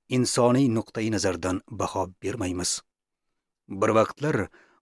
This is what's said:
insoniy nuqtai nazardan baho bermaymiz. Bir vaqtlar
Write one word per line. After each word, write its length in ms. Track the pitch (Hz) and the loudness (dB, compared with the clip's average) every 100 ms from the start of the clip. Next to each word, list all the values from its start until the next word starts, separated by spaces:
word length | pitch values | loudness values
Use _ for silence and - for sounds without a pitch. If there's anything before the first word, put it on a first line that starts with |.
| - | -4
insoniy 580 | 127 120 - 120 127 135 | 0 0 4 4 4 2
nuqtai 420 | 113 - - 110 | 0 -4 -4 -2
nazardan 500 | 104 95 85 92 95 - | 0 -2 -2 -4 -4 -8
baho 400 | 101 95 98 92 - | -6 -4 -4 -6 -6
bermaymiz. 580 | 95 113 92 90 85 - _ _ _ _ _ _ _ _ - | -8 -4 -4 -4 -4 -6 _ _ _ _ _ _ _ _ -12
Bir 200 | 98 107 | -2 2
vaqtlar 600 | 110 107 - 147 127 87 _ _ _ | 4 2 0 -2 -2 -4 _ _ _